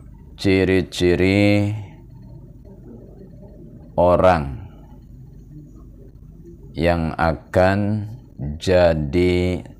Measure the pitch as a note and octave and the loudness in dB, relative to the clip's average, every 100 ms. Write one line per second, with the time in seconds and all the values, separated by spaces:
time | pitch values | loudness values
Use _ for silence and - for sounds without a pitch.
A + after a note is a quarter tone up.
0 | - - - - G2 F#2+ F#2 F#2+ F2 - | -20 -20 -20 -6 0 2 2 0 -2 -2
1 | F2+ E2+ F#2 G2+ G2+ G#2 G#2 G#2+ G2+ - | 0 2 2 4 2 2 0 -6 -12 -18
2 | - - - - - - - - - - | -20 -20 -20 -20 -20 -20 -20 -20 -20 -20
3 | - - - - - - - - - - | -20 -20 -20 -20 -20 -20 -20 -20 -10 0
4 | F2 E2+ F#2 E2+ C#2 B1+ - - - - | 2 4 4 4 0 -10 -14 -20 -20 -20
5 | - - - - - D3+ D3 - - - | -20 -20 -20 -20 -20 -20 -20 -20 -20 -20
6 | - - - - - - - C#2+ E2 E2+ | -20 -20 -20 -20 -20 -20 -16 -4 -2 -2
7 | D#2+ - D#2+ D#2 - F#2+ F#2 G2 G#2 G#2+ | -2 -2 -4 -4 -4 0 2 0 -2 -4
8 | G#2 A2+ - - D2 D#2 F#2+ F2+ F2 D#2+ | -8 -14 -18 -12 -10 -8 0 2 4 2
9 | C#2+ E2+ F2+ F2+ F2+ F2 - - | -2 0 0 0 -2 -4 -8 -14